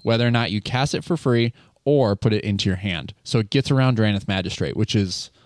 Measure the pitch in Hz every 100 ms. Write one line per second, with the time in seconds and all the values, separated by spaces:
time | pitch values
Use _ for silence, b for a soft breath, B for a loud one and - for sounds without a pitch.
0 | 113 113 120 120 104 104 - 123 143 -
1 | - 165 135 120 117 b b b - 147
2 | 113 101 113 107 - 98 101 90 98 82
3 | - - - 117 104 135 135 135 131 113
4 | 107 101 - 95 90 - 76 - 107 107
5 | 95 - - b